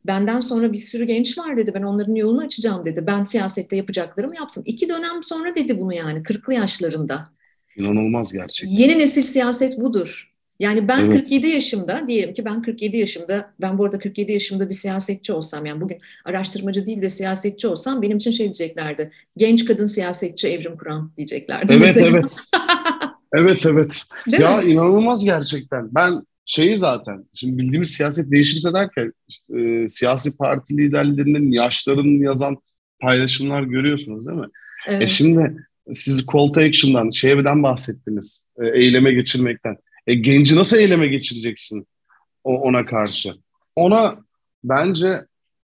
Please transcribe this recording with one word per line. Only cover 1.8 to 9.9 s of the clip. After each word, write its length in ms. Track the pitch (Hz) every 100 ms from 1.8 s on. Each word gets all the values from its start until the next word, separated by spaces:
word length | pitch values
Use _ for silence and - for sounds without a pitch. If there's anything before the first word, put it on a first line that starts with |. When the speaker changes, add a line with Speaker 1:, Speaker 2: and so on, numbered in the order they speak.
Speaker 1:
onların 320 | 202 202 208
yolunu 260 | 220 214 247
açacağım," 420 | 311 - 226 185 165
dedi. 180 | 160 165
"Ben 160 | 202
siyasette 540 | 196 226 190 - 180 196
yapacaklarımı 600 | 196 190 170 190 254 339
yaptım." 260 | 294 - -
İki 220 | 233 339
dönem 340 | 330 339 339
sonra 320 | 320 330 339
dedi 260 | 349 247 202
bunu 140 | 185
yani, 280 | 175 160 156
kırklı 320 | 160 214 -
yaşlarında. 720 | 254 196 - 170 160 143 139 156 _ _ _ _ -
Speaker 2:
İnanılmaz 560 | 101 104 110 117 104
gerçekten. 440 | 95 87 - 190 196
Speaker 1:
Yeni 200 | 262 330
nesil 240 | 294 285
siyaset 580 | 254 262 247 240 262 254
budur. 520 | 247